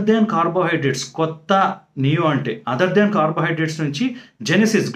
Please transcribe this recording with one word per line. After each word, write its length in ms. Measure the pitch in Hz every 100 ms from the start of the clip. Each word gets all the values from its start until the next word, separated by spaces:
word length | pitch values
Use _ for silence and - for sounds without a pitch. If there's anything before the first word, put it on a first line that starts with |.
| 208
than 140 | 220 208
carbohydrates, 720 | 165 165 175 165 160 135 117 - -
కొత్త 340 | 160 156 - 196 185 - _ 143
నియో 200 | 135 156 160
అంటే 180 | 143 139 - -
other 160 | 123 185 202
than 120 | 202 170
carbohydrates 600 | 156 160 165 156 156 -
నుంచి 200 | 147 139 262 - - _ 113
జెనెసిస్ 400 | 185 214 202 139